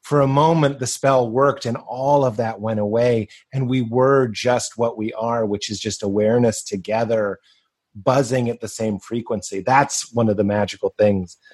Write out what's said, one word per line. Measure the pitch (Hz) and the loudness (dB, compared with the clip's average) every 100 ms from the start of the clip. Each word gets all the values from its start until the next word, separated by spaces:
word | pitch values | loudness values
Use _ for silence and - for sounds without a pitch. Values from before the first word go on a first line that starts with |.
for | - 147 | 0 2
a | 139 | 4
moment, | 139 156 165 143 139 | 4 4 4 2 0
the | 123 | -6
spell | - 139 135 120 | 0 2 4 2
worked | 120 139 139 | 2 2 2
and | 143 120 | -4 -6
all | - 123 139 143 | -8 -4 2 2
of | 131 110 | 2 0
that | 113 104 | -4 -4
went | 107 107 | -4 -2
away. | 104 113 120 117 101 - _ | 0 2 2 2 -2 -12 _
And | 135 123 | -4 -2
we | 131 | 0
were | 113 123 131 139 127 | 0 2 4 4 2
just | 101 123 123 - 110 | -2 0 0 -2 -4
what | 117 110 | -4 -2
we | 110 | -8
are, | 110 113 117 107 | -4 -4 -2 -2
which | 104 - | -4 -6
is | 101 | -6
just | 107 - | -6 -6
awareness | 101 104 107 120 120 107 | -4 0 2 4 2 0
together, | - 98 90 113 113 113 101 95 _ _ _ _ _ | -6 -8 -4 -2 0 -2 -2 -6 _ _ _ _ _
buzzing | 104 98 131 120 127 120 | -6 0 2 2 0 -2
at | 113 | -4
the | 110 | -8
same | - 110 98 | -6 -4 -4
frequency. | - 117 113 110 - 98 | -6 -8 -6 -8 -6 -6
That's | 95 135 143 - - | 2 2 2 -2 -4
one | 117 113 | 0 0
of | 101 | 2
the | |
magical | 101 104 101 - 98 - | 2 0 -2 -2 -4 2
things | 104 98 90 - _ | 2 2 -4 -12 _